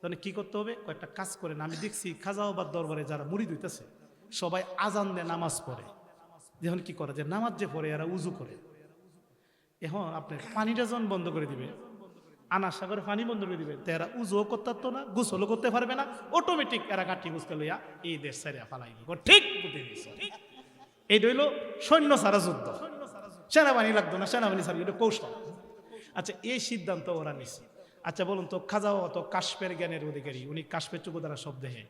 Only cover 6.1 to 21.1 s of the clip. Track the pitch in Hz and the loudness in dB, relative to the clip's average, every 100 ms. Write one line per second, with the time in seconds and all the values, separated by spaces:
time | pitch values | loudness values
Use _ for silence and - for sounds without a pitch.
6.1 | - - 165 - _ 170 180 180 - 147 | -20 -20 -20 -20 _ -2 -2 -4 -8 -6
7.1 | 139 147 196 233 - 196 151 156 151 165 | -4 -4 -2 -2 -2 -4 -2 -2 -2 -2
8.1 | 180 170 - 123 - - - - - - | -2 -4 -6 -12 -14 -20 -20 -20 -20 -20
9.1 | - _ _ _ _ _ _ 160 190 170 | -20 _ _ _ _ _ _ -6 -4 -4
10.1 | 160 147 151 - 214 220 233 240 240 214 | -6 -8 -10 -6 -2 0 2 2 0 0
11.1 | 196 175 160 147 135 127 - - - - | 0 0 -2 -2 -4 -8 -10 -16 -18 -20
12.1 | - - - - 185 190 - 185 208 156 | -20 -20 -20 -2 0 0 -2 -4 -4 0
13.1 | 208 233 226 190 175 151 143 - 165 170 | 0 0 -2 -2 -4 -4 -6 -2 -2 -2
14.1 | 247 220 202 208 226 220 240 254 254 269 | -4 0 2 2 0 -2 -2 -2 -4 -2
15.1 | 196 240 185 202 226 247 226 247 262 277 | 0 2 2 2 4 4 4 2 0 -2
16.1 | - - 320 339 339 285 233 - 190 185 | -4 4 4 6 2 2 0 0 0 0
17.1 | 185 175 160 - 156 151 196 - - 170 | -2 -2 -6 -6 -4 -2 -4 -6 -10 -6
18.1 | 156 143 123 156 139 113 131 120 110 120 | -6 -6 -6 -8 -8 -10 -12 -12 -16 -8
19.1 | 175 - 403 - - 165 143 123 - - | -2 12 12 12 -4 -4 -6 -8 -10 -14
20.1 | - 403 415 - - - - - _ _ | -8 -8 -8 -16 -20 -20 -20 -20 _ _